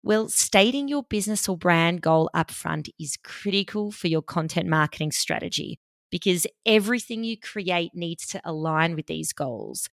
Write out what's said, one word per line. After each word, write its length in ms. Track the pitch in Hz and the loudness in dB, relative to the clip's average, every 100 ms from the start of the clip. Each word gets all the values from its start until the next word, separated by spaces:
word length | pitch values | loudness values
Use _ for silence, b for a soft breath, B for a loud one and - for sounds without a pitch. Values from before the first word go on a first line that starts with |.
Well, 260 | 208 214 220 | 2 2 2
stating 580 | - - 208 208 269 277 | 0 4 6 6 4 -2
your 180 | 285 | -2
business 440 | 262 208 202 214 - | -2 -2 0 -2 -2
or 80 | 180 | 0
brand 460 | 180 165 165 175 | 4 4 4 2
goal 260 | 165 160 160 | 4 4 4
up 160 | 165 160 | 0 -2
front 400 | - 160 156 151 - | -4 -4 -4 -6 -12
is 160 | 151 - | -10 -10
critical 760 | - - 202 196 196 214 208 | -12 -8 -2 -2 -2 -4 -4
for 180 | 208 175 | -2 0
your 140 | 160 | 0
content 460 | - 170 160 - 175 | 0 -4 0 -2 2
marketing 440 | 156 151 - 151 | 2 2 0 -4
strategy 640 | - - 160 - - - - _ _ _ | -2 -2 -2 -2 -6 -6 -12 _ _ _
because 360 | 180 - 180 - _ - | -2 0 2 0 _ 4
everything 580 | 214 202 240 - 226 | 4 4 -2 -2 -6
you 140 | 226 220 | -6 -6
create 560 | - 214 185 175 170 | -8 -6 -2 0 -2
needs 320 | 175 170 165 - | -4 -6 -6 -8
to 140 | - | -8
align 500 | - 156 160 156 165 | -6 -4 0 2 2
with 120 | 160 - | 0 -4
these 260 | 160 156 | -6 -6
goals. 560 | - 139 113 53 - - | -4 -4 -4 -8 -8 -10